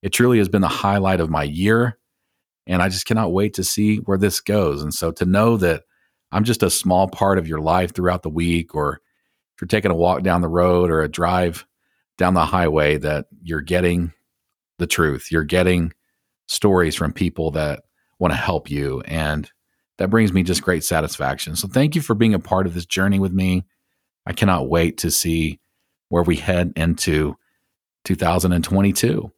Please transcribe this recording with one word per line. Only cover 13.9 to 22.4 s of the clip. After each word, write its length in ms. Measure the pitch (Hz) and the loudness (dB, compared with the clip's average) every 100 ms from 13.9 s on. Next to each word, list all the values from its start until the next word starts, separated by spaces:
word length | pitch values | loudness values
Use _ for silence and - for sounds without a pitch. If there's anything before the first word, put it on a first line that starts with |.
| 87 85 - _ _ _ _ _ _ | 0 -2 -8 _ _ _ _ _ _
the 100 | 87 | -6
truth. 440 | - 80 67 - | 0 0 0 -4
You're 120 | 82 | -2
getting 500 | 76 90 90 90 82 - _ _ _ _ - | 0 2 2 2 0 -6 _ _ _ _ -10
stories 460 | - 104 92 85 78 | -2 2 2 2 0
from 180 | 80 | -4
people 380 | - 90 - 80 | -2 -4 -2 -4
that 320 | 76 76 71 _ _ _ _ | -2 -4 -6 _ _ _ _
wanna 160 | 90 71 | -2 0
help 340 | - 85 - | -2 -4 -4
you, 300 | 71 69 65 - | -4 -4 -6 -6
and 440 | 80 78 78 - _ _ _ _ - | -4 -2 -4 -6 _ _ _ _ -6
that 120 | 95 | 0
brings 240 | 113 110 | 2 2
me 100 | 92 | 2
just 180 | 87 87 | 0 -2
great 220 | - 87 | 0 -2
satisfaction. 720 | - 82 78 - 69 67 - 80 | 0 -2 -2 -4 -6 -4 -6 -8
So 140 | 98 | -4
thank 260 | 127 151 160 | 0 0 0
you 60 | |
for 140 | 147 107 | -2 2
being 180 | 117 | 2
a 60 | |
part 280 | 98 | 2